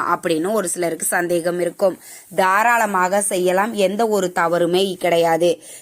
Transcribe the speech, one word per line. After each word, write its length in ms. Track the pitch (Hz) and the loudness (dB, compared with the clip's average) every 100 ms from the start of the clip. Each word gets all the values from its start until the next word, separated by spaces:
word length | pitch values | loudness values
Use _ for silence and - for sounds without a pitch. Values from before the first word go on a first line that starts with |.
| - 175 | 0 -2
அப்படின்னு 360 | 180 160 180 | 0 -2 0
ஒரு 160 | 220 180 | -2 -2
சிலருக்கு 380 | 180 170 160 - | -4 -4 -4 -4
சந்தேகம் 540 | 190 175 175 170 175 | -2 0 -2 -2 -2
இருக்கும். 380 | 175 170 196 165 - - - 180 | -4 0 -2 -2 -10 -20 -6 0
தாராளமாக 840 | 185 196 226 233 214 196 180 202 | 2 4 4 2 2 0 0 0
செய்யலாம், 520 | 196 185 180 185 214 | 0 0 0 0 0
எந்த 340 | 214 190 208 226 | 0 0 0 0
ஒரு 240 | 208 180 | 0 -2
தவறுமே 640 | 180 170 175 170 180 196 175 | 0 0 2 2 2 0 -2
கிடையாது. 640 | 175 170 165 165 175 - - - | 0 2 2 2 2 0 -8 -20